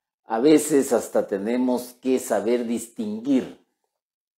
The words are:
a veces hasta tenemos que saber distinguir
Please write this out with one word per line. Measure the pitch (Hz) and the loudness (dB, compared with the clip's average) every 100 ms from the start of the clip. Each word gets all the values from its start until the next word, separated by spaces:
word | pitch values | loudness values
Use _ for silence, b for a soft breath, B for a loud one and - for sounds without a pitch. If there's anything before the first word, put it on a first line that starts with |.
| _ _ - | _ _ -6
a | 113 | 2
veces | 147 151 - 143 131 | 6 6 4 0 2
hasta | 113 - 113 - | 0 0 -2 -2
tenemos | 98 107 123 127 123 - | -4 -2 -2 0 -2 -4
que | - 127 127 | -8 -2 -2
saber | - 107 104 120 117 | 0 -2 0 0 -2
distinguir | 117 - - 104 107 - - - - _ _ _ _ _ _ _ | -6 -6 -8 -8 -6 0 0 -2 -10 _ _ _ _ _ _ _